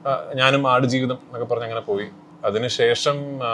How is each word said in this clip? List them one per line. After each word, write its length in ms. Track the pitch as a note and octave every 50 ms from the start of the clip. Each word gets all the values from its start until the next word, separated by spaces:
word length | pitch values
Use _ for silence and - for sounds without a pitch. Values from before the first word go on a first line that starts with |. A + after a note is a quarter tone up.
| - C#3
ആ, 220 | C3+ - - - C#3+
ഞാനും 360 | C3 C3 C3+ C#3 C#3 C#3 C3
ആടുജീവിതം 440 | B2+ B2+ C3+ A#2+ B2+ C3 B2+ B2 B2+
എന്നൊക്കെ 300 | - - - B2 A#2+ A#2+
പറഞ്ഞ് 200 | A#2 A#2+ A#2 A#2
അങ്ങനെ 160 | A2+ A2+ A2+
പോയി. 280 | - A2+ G2+ G2+ G#2 - - - - - - - -
അതിനുശേഷം, 960 | G#2+ G2+ A2 A#2+ B2 - - A#2+ A#2 A#2+ - - D3+ C#3+ C#3+ C#3+ C#3+ C#3 C3+
ആ, 80 | B2 A#2